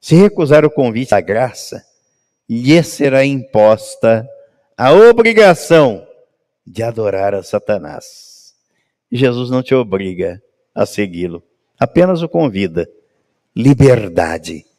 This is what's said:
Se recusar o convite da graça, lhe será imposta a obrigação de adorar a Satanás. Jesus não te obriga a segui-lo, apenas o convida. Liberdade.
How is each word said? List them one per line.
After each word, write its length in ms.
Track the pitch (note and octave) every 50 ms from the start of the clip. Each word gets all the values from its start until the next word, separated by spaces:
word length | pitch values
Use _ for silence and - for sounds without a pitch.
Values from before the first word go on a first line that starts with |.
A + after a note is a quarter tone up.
Se 140 | _ - D#3+
recusar 500 | E3 G3 G#3 G#3 G#3 E3+ C#3 D3 D3+ D3+
o 60 | D3+
convite 400 | - - C3+ A#2+ A2 A#2 C3 -
da 100 | - G2+
graça, 640 | E2+ F2 G2 A2 B2+ B2+ A2+ - - - - - _ _ _ _ _ _ _ _ _ _ _ _ _ _
lhe 340 | A#2+ A#2 A#2+ C3 D3+ E3+ D#3+
será 400 | - - - D3 C#3+ C3 C3+ C3+
imposta 1040 | C#3 C#3 C3+ A#2 - _ G#2+ G#2+ G#2+ A2 A2 - - - - - A#2+ A2+ A2 A2+ C3+ - - _ _ _ _ _ _ _
a 200 | - A#2 C3 D3+
obrigação 1120 | F#3 A3 A#3 A#3 A#3 A3+ A3+ A3+ G#3+ A3 G3 F3 - - - E3 D#3+ D3+ C3 G#2+ F2+ - _ - _ _ _ _ _ _ _ _ _ _
de 160 | - F#2 A2 A2+
adorar 520 | A#2 A2+ A2 A2 G2+ F#2+ F#2+ G2 G2+ G2+
a 80 | G2 F2+
Satanás. 1120 | - - G#2 - - G#2+ G2+ D#2+ D2+ D2 - - - _ - - _ - _ _ _ _ _ _ _ _ _ _ _ _ _ _ _ -
Jesus 380 | A#2+ C3+ B2+ A#2+ A#2+ B2+ A#2+
não 120 | B2+ B2+ B2
te 120 | - C3
obriga 680 | C3 B2 A2 F#2 G2 G2 F#2+ F#2 F2 F2+ F2 F2+ G2 _ _ _ _ _ _ _
a 120 | - G#2+
segui-lo, 560 | - - - G#2 G2 F2 E2+ F2 F2+ E2+ E2+ _ _ _ _ _ _ _ _
apenas 440 | - A#2+ - E3+ F3 F#3 F#3 E3 E3+
o 60 | E3
convida. 600 | - E3+ E3 C#3+ G2 F#2+ G2 F2+ D#2+ E2+ E3+ - _ _ _ _ _ _ _ _ _ _ _ _ _
Liberdade. 1080 | - A#2 C3+ C#3+ B2 C#3 C3+ B2+ A#2 G#2+ F#2+ E2+ F2 F2 D#2+ D#2+ E2 - - E2 D2 _ _ _